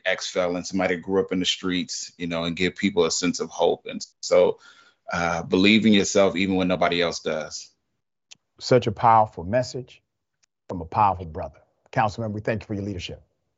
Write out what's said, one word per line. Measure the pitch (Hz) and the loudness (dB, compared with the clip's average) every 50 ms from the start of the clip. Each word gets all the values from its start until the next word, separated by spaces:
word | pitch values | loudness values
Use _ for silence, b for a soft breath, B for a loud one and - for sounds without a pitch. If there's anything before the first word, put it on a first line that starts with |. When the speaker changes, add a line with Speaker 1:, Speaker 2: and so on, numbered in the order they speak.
| - | -2
Speaker 1:
ex-felon, | 92 92 - - - - 95 90 87 87 90 90 | -2 -2 -2 -4 -4 -2 -2 -2 0 -2 -4 -6
somebody | - 95 95 90 92 90 | -6 -4 -2 0 0 -2
who | 85 | -2
grew | 82 95 95 95 | -2 0 0 0
up | 92 - | 0 0
in | 92 92 | -2 -2
the | 87 | 0
streets, | - - - - 92 90 90 78 - - - - - _ - | -2 -2 -2 -2 -2 -2 -2 -4 -4 -8 -10 -12 -14 _ -10
you | 87 | -8
know, | 87 85 82 82 | -4 -4 -4 -4
and | 85 82 | -4 -2
give | 82 92 87 - | -2 -2 -2 -2
people | - 104 98 98 87 82 | 0 -2 0 2 2 2
a | - | 2
sense | - - 90 87 80 - | 2 0 -2 -2 -2 -2
of | 80 80 | -6 -8
hope. | - - 85 85 - - - | -2 0 0 0 0 -2 -6
And | - - 101 - - _ - | -12 -12 -12 -14 -14 _ -12
so, | - - 90 90 90 - - b b b b b b b b b b - | -2 2 4 4 6 4 2 b b b b b b b b b b -6
uh, | 90 87 85 85 85 85 | -4 -2 0 0 0 -2
believe | 80 - 104 92 95 101 110 110 107 | -2 0 2 4 6 6 6 6 6
in | 113 104 | 6 4
yourself | 101 95 - - 101 98 95 - | 4 4 2 4 4 4 4 2
even | 87 98 95 95 | 0 -2 0 0
when | 92 92 90 | 0 0 0
nobody | 92 80 82 85 85 87 | 0 0 0 0 0 0
else | 85 82 80 - | -2 -2 -2 -4
does. | - 82 78 78 76 - - - - - _ _ _ _ _ _ _ _ _ _ _ _ - _ _ _ _ - | -6 -6 -6 -6 -6 -10 -12 -14 -16 -18 _ _ _ _ _ _ _ _ _ _ _ _ -20 _ _ _ _ -10
Speaker 2:
Such | - - 131 123 - | 0 4 4 4 4
a | 117 | 2
powerful | 101 - - 117 113 110 110 107 - 90 | -4 2 4 6 6 6 6 4 -2 -12
message | 82 92 113 127 123 - - 131 127 - - _ _ _ _ _ _ _ _ _ _ _ _ _ _ - | -8 -2 -2 -2 -2 -2 -8 -12 -12 -14 -20 _ _ _ _ _ _ _ _ _ _ _ _ _ _ -12
from | 98 87 | -10 -10
a | 82 | -8
powerful | 82 - 113 107 98 92 90 92 | -4 0 2 2 2 2 -2 -6
brother. | 82 78 92 85 78 _ _ _ _ _ _ _ - | -10 -10 -10 -10 -10 _ _ _ _ _ _ _ -6
Councilman, | - 131 113 107 - - 113 107 101 | -2 0 0 0 -2 -4 -6 -6 -6
we | 107 | -4
thank | - 131 113 104 | -2 -2 -4 -4
you | - | -4
for | - 104 | -6 -8
your | 98 101 | -6 -6
leadership. | 104 98 87 - - - - _ _ _ _ _ _ _ | -6 -8 -8 -10 -12 -14 -16 _ _ _ _ _ _ _